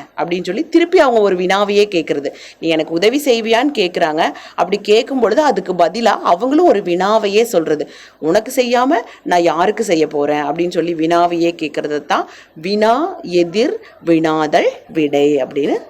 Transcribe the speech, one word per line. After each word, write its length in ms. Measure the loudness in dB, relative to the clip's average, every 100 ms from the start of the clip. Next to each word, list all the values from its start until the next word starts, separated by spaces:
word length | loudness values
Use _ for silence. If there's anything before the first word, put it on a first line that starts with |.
| -8 -8
அப்படின்னு 260 | -6 -4
சொல்லி 260 | -4 -6 0
திருப்பி 300 | 2 4 4
அவங்க 220 | 4 4
ஒரு 140 | 2 2
வினாவையே 520 | 0 0 2 2 2
கேட்கறது. 400 | 0 -2 -4 -6 -10 -18 -8
"நீ 80 | -2
எனக்கு 260 | -2 -2
உதவி 280 | -2 0 0 0
செய்வியான்னு?" 460 | 0 0 0 0
கேட்குறாங்க. 580 | 0 -2 -2 -2 0 -2 -4 -12 -6
அப்படி 240 | -2 -2
கேட்கும் 380 | 2 2 2 0
பொழுது 220 | 2 2
அதுக்கு 320 | 2 0 -2
பதிலா 460 | 0 0 2 0 0
அவங்களும் 440 | 0 0 2 4 4
ஒரு 120 | 4
வினாவையே 640 | 0 0 2 2 2 0
சொல்றது. 460 | 2 0 0 -2 -4 -12 -20 _
"உனக்கு 420 | 0 0 0 -2
செய்யாம 400 | 0 0 2 0 -4 -12
நான் 200 | -2 2
யாருக்கு 400 | 2 2 0 0
செய்ய 240 | 0 0 0
போறேன்?" 360 | 0 -2 -2
அப்படின்னு 280 | -2 -2 -2
சொல்லி 220 | -2 -4
வினாவையே 640 | -2 0 2 2 0 -2 -2
கேட்கறது 500 | -6 -6 -6 -6 -4
தான் 240 | -4 -4 -14 -20
வினா 680 | -12 -6 0 0 0 -2 -8
எதிர் 580 | -4 0 0 0 -2 -4 -10 -8 0
வினாதல் 640 | 2 2 0 0 0 0 -4 -8
விடை 560 | -4 -2 2 2 2
அப்படின்னு 340 | -2 -4 -2 -4 -6